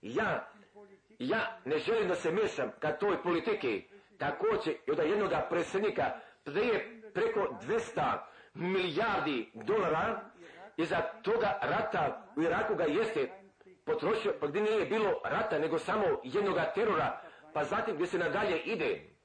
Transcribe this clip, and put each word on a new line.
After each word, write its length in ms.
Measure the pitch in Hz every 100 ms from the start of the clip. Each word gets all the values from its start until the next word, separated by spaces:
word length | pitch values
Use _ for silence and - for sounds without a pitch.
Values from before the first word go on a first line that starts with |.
ja, 460 | 98 139 214 165 - - - 208 202 196 _ 214
ja 400 | - 220 196 -
ne 140 | 123 151
želim 300 | 175 226 185
da 60 |
se 180 | 175 160
miješam 380 | 185 214 - 120 -
ka 140 | 151
toj 300 | 151 202 175
politiki, 640 | 175 170 226 208 131 101 - - - -
također 560 | - - 427 427 160 - -
i 40 |
od 80 | 151
jednoga 480 | 156 208 190 160 -
predsjednika, 540 | 170 160 190 208 - - - - -
prije 580 | - 151 240 208 - - -
preko 440 | - 226 220 175 113
dvesta 640 | 110 220 - - 147 147 - - -
milijardi 960 | - 175 190 180 151 226 190 165 131 110
dolara, 680 | 113 110 208 175 156 202 226 - - - - 196 -
iza 240 | 160 180 - -
toga 360 | 190 233 214 -
rata 640 | 123 185 220 185 147 - - 139
u 60 |
Iraku 320 | 165 175 220
ga 100 | 180
jeste 440 | 165 156 226 156 127 - - _ - -
potrošio, 500 | - 156 151 214 208 -
pa 60 | 147
gdje 160 | 156
nije 220 | 214 220
bilo 360 | 180 220 208 160
rata, 340 | 107 147 226 156
nego 200 | 156 156
samo 260 | - 214 190 139
jednoga 480 | 127 160 202 170 156
terora, 460 | 196 220 165 147 - - - -
pa 100 | 156
zatim 300 | 147 202 226
gdje 120 | 160 170
se 120 | 180
nadalje 400 | 170 185 208 165
ide. 420 | - 214 139 87 - _